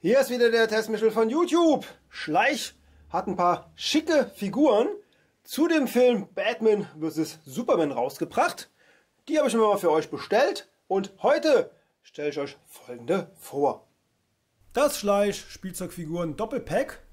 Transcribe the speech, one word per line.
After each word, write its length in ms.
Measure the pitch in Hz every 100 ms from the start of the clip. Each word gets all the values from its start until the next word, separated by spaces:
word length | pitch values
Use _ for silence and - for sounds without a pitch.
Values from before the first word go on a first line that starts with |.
Hier 140 | 165 262
ist 120 | 254
wieder 200 | 247 233
der 160 | 226 220
Testmichel 460 | 214 214 214 220
von 180 | 220 226
YouTube. 560 | 294 349 320 330 277 - - _
Schleich 680 | - - 165 247 294 - _ _ _ -
hat 200 | 175 190
ein 80 | 180
paar 340 | 175 170 - -
schicke 560 | - 302 311 311 220
Figuren 540 | - 196 202 302 208 285 415 _ _ _ _
zu 240 | - - 330
dem 180 | 320 247
Film 400 | 240 247 226 -
Batman 540 | - 196 233 220 208 160 156
versus 400 | 156 151 151 -
Superman 480 | - 131 - 175 151
rausgebracht. 760 | 120 127 - 160 214 330 - - _ _ _ _ _ -
Die 100 | 311
habe 80 | 277
ich 80 |
mir 60 | 226
mal 160 | 214 196
für 160 | 175
euch 180 | 156 151
bestellt 580 | 139 - 208 311 - - _ _
und 240 | 196 196 -
heute 480 | 233 311 311 247 - _ _ _
stelle 280 | _ - 147
ich 80 | 143
euch 160 | 139 - _
folgende 640 | - - 120 120 185 - _
vor. 500 | - 139 143 - _ _ _ _ _ _ _ _ _
Das 260 | - 285 294
Schleich 380 | 202 202 202 196 -
Spielzeugfiguren 880 | - 190 - 180 175 156 170 165 143
Doppelpack 640 | 220 262 - 185 269 - _